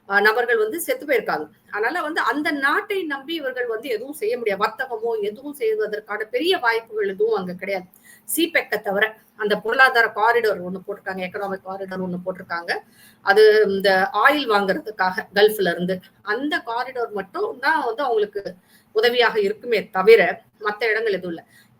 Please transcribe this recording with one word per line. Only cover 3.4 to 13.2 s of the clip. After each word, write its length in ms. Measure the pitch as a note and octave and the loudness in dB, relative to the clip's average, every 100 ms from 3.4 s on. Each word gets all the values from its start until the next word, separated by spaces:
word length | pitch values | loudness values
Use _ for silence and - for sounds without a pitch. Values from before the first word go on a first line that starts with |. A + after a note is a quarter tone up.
| C4+ B3 B3 | -6 -4 -4
வந்து 220 | A3 C4+ | -4 -4
எதுவும் 240 | G#3+ C4+ | -6 -6
செய்ய 260 | D4 G#3+ B3 | -6 -4 -2
முடியாது. 240 | G#3+ F#3+ | -2 0
வர்த்தகமோ 600 | A3 - B3 A3 A#3 A3 | -2 -4 -8 -6 -4 -4
எதுவும் 320 | G#3 G#3 D4 | -4 -8 -14
செய்வதற்கான 680 | C#4+ A3 G#3+ G#3 G#3 - G#3 | -4 -2 -2 -2 -6 -8 -10
பெரிய 340 | - B3+ E4+ F4+ | -6 -2 0 0
வாய்ப்புகள் 500 | A#3 A3+ A3+ G#3+ G3 | 0 -2 -4 -4 -4
எதுவும் 260 | F#3+ A3 | 0 0
அங்க 180 | G#3 F3+ | 0 -4
கிடையாது. 340 | F3+ F#3+ F#3+ F3+ _ - - - | -8 -6 -6 -8 _ -20 -20 -6
சீபெக்கை 520 | D4 E4 G#3+ - G#3 | -2 0 0 -2 -6
தவிர 240 | G#3 G3 G#3+ - _ - | -2 0 0 -2 _ -6
அந்த 240 | G#3+ G#3 | -2 -2
பொருளாதார 460 | A3 C4+ C4 A#3+ A3+ | 0 4 4 6 2
காரிடார் 540 | G#3 A3 A#3 A3 F#3 | 2 2 4 2 -2
ஒண்ணு 160 | F3+ F#3+ | -6 -10
போட்டிருக்காங்க, 440 | G3+ - G3 F#3 | -10 -10 -8 -8
எக்கனாமிக் 440 | F3+ G3+ G3 F#3+ F#3 | -8 -6 -8 -8 -10
காரிடார் 340 | G3 F#3+ F#3+ | -10 -8 -6
ஒண்ணு 180 | F#3 F3+ | -6 -6
போட்டிருக்காங்க. 540 | F3+ F3+ F#3 E3+ E3+ G4 - _ - _ | -8 -10 -8 -8 -6 -6 -8 _ -20 _